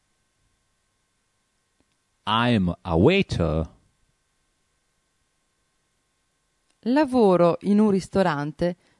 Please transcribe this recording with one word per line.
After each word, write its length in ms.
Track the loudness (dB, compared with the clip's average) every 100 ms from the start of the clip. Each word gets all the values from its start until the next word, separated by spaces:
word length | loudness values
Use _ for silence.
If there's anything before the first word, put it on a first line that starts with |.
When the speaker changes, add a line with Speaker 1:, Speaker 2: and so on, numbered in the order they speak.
| _ _ _ _ _ _ _ _ _ _ _ _ _ _ _ _ _ _ _ _ _ _ -4
Speaker 1:
I'm 480 | -2 0 0 -2 -4
a 140 | -4 2
waiter. 720 | 2 2 -2 -4 -2 -4 -6 _ _ _ _ _ _ _ _ _ _ _ _ _ _ _ _ _ _ _ _ _ _ _ _ _ _ _ _ _ _ _ -4
Speaker 2:
Lavoro 720 | -2 0 2 2 4 2 0
in 180 | 0 2
un 120 | 2
ristorante 880 | 0 -2 -2 -2 -2 -6 -6 -6 -6 _ _